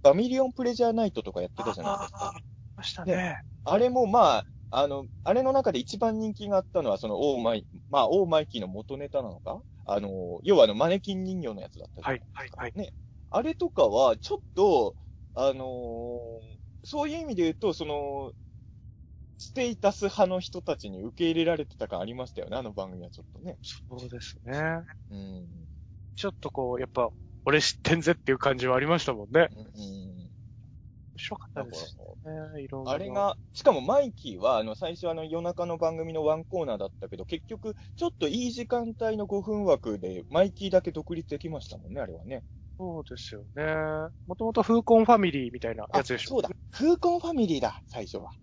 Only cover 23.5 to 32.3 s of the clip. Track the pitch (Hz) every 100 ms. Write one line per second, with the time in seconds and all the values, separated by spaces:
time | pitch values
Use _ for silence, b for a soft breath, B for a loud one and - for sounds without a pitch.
23.5 | - - - - 123 123 120 - - 117
24.5 | 139 160 165 170 - - 101 98 92 87
25.5 | - 76 - - - - - 101 95 147
26.5 | - 127 123 127 - 117 - - - -
27.5 | 151 - - - 170 151 170 - 131 139
28.5 | 127 127 127 147 170 - 113 104 147 170
29.5 | 107 107 - 104 196 135 180 175 - -
30.5 | - - - - - - - - 208 -
31.5 | 147 127 160 165 - - - 156